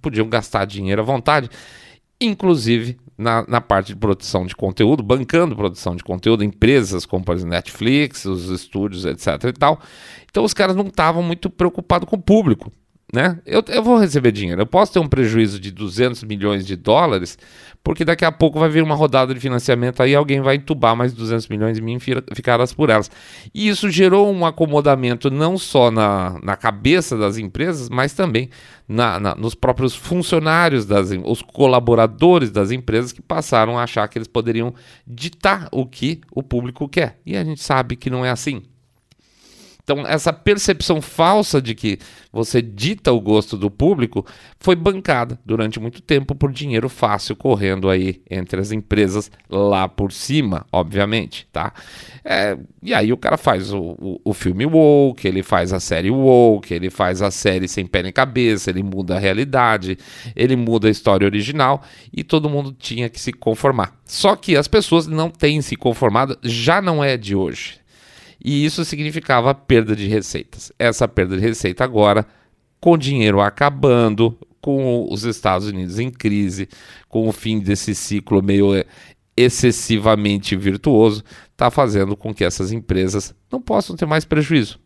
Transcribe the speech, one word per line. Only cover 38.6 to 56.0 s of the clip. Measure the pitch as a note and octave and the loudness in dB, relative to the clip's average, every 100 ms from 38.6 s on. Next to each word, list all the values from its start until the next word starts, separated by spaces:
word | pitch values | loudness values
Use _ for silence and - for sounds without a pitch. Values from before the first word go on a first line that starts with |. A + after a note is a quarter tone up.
| - _ _ _ _ _ _ _ _ _ - _ - | -12 _ _ _ _ _ _ _ _ _ -20 _ -4
Então, | C#3+ C#3 | -4 -2
essa | D#3 E3+ | -2 -2
percepção | E3 - G3+ G3+ F3 - D#3+ | 0 0 2 2 -2 2 0
falsa | - - E3 F#3+ F3+ C#3+ | -2 2 4 4 2 0
de | B2 | -2
que | A2 A2 G2 - - _ | -6 -4 -4 -10 -20 _
você | - A2+ B2+ | -6 0 0
dita | A2+ G2+ B2+ G#3 - | 0 -4 -4 0 2
o | A#2+ | 2
gosto | G2+ G#2+ G#2 G#2+ | 4 2 2 -4
do | G2+ | -4
público | G2 D3+ F#3 A#2 - - - - _ | 0 0 2 0 -2 -8 -18 -20 _
foi | - | 0
bancada | F3 F3+ G3 F#3+ C3 A#2+ A#2+ | 2 2 -2 -2 -2 -2 -6
durante | - A2+ A2 A2 | -4 -2 -2 -4
muito | A2 - | -10 -12
tempo | - C#3+ C3+ | -2 -2 0
por | C#3 C#3+ | -2 -2
dinheiro | B2 D3 A2+ B2+ | -2 -4 -2 -2
fácil | - A2+ G#2 - A2 | -2 0 0 -4 -4
correndo | C3+ G#2+ G2 F#2+ F#2+ | 0 0 0 0 0
aí | F#2 F#2 F2+ _ | 0 0 -6 _
entre | F#2+ F#2 F#2 | -8 -2 -2
as | G2+ | 0
empresas | A2 G2+ G#2 G2 G2+ G#2 - _ | -6 -2 2 2 2 -6 -16 _
lá | F#2+ G2+ G2 F#2+ | 0 2 2 0
por | - G2+ | -2 -4
cima, | - - D3 B2 E2+ - | -4 -2 0 0 -2 -2
obviamente, | - E2 G2 G2+ A2+ D#2 - - | -2 0 0 0 0 -4 -12 -12
tá? | D#2+ D#2+ - - - - - | -8 -8 -10 -20 -20 -20 -20
É, | - - G#2 E2 - _ | -4 -2 -2 -4 -10 _
e | F3+ | -4
aí | A#3+ G#2+ | 0 0
o | B2+ | 0
cara | - - | 0 0
faz | - G2+ G2 | 2 0 -2
o, | G2+ F2 F2 | -6 -6 -8
o, | G2 F#2 | -10 -6
o | - | -6
filme | G#2 - F2+ | -2 -2 -2
woke, | C3+ D#3+ D3+ D3 C#3 B2 G2 | 2 6 6 6 4 0 -2
ele | F#2 | -2
faz | F#2+ F#2 F2 | 0 0 0
a | F#2 | -4
série | - E2 | -2 -2